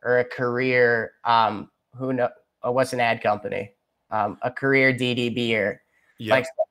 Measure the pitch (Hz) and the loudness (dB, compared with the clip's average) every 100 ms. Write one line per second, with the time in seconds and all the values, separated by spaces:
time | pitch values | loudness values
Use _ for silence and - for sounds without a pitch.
0 | 117 123 123 - 123 120 131 127 120 117 | 0 2 2 -2 -2 0 2 4 4 2
1 | 110 - - 117 110 104 - _ _ 127 | -2 -6 2 4 2 0 -10 _ _ -8
2 | 131 127 123 - _ _ 123 127 127 123 | -4 -2 -2 -4 _ _ -2 0 0 0
3 | 117 113 110 104 101 95 104 _ _ _ | 0 0 -2 -2 -4 -8 -8 _ _ _
4 | _ 107 104 95 127 - 135 135 131 123 | _ -4 -4 -4 -8 -2 2 4 4 2
5 | 127 123 120 117 117 110 101 - _ _ | -2 -2 -2 -2 0 0 0 -4 _ _
6 | _ - 107 131 120 - - | _ -12 0 0 0 -6 -8